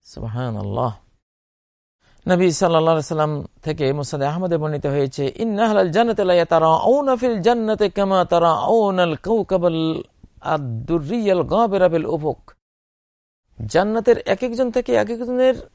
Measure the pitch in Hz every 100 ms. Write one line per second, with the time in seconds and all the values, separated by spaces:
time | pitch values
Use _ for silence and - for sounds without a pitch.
0 | _ - 110 113 127 107 101 104 120 104
1 | _ _ _ _ _ _ _ _ _ _
2 | _ _ - 180 185 156 185 165 160 160
3 | 147 160 151 151 - _ - 156 135 143
4 | 139 147 135 160 185 165 151 147 147 139
5 | 139 - 139 - 226 202 226 208 185 165
6 | 233 220 190 175 170 170 160 160 - 269
7 | 277 254 247 220 175 240 220 220 208 -
8 | 196 190 175 170 170 156 127 226 202 185
9 | 175 151 - 226 180 185 175 160 160 160
10 | - _ - - 139 156 139 113 127 165
11 | 143 240 208 180 160 185 233 190 180 165
12 | 156 156 151 - - _ _ _ _ _
13 | _ _ _ _ _ _ 107 160 202 220
14 | 226 226 - 196 254 233 254 240 240 233
15 | 208 233 240 247 262 247 -